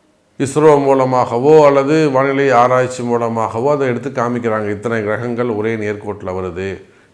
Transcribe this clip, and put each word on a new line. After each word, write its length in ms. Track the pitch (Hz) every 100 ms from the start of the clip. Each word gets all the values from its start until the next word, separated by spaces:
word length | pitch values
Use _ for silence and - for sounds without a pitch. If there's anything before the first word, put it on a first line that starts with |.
| _ _ _ -
இஸ்ரோ 440 | 135 147 156 143
மூலமாகவோ 840 | 139 135 131 127 123 120 139 156 147
அல்லது 440 | 139 135 160 151
வானிலை 400 | 131 139 135 139
ஆராய்ச்சி 520 | 120 123 127 127 -
மூலமாகவோ 680 | 120 120 117 113 107 113 135
அதை 160 | 147 135
எடுத்து 240 | 120 131
காமிக்கிறாங்க. 600 | 127 120 120 117 107 104
"இத்தனை 320 | 101 117 113
கிரகங்கள் 460 | 104 107 120 117 123
ஒரே 280 | 104 110 113
நேர்கோட்டுல 480 | 104 101 104 101
வருது, 580 | 95 92 92 87 98 90 - _ _